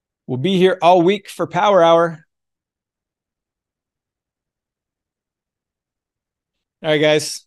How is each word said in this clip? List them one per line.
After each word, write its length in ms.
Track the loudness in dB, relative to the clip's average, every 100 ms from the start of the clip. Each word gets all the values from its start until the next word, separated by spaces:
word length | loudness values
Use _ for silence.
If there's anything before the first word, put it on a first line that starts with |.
| _ _ -12
we'll 100 | -6
be 220 | -4 0
here 180 | 0 2
all 180 | 2 2
week 300 | 2 -2 -6
for 160 | -10 -8
Power 360 | -2 0 2
Hour. 400 | 4 2 0 -6 _ _ _ _ _ _ _ _ _ _ _ _ _ _ _ _ _ _ _ _ _ _ _ _ _ _ _ _ _ _ _ _ _ _ _ _ _ _ _ _ _ _ _ _ _ _
All 80 | -4
right, 100 | -2
guys. 460 | 0 0 -4 -12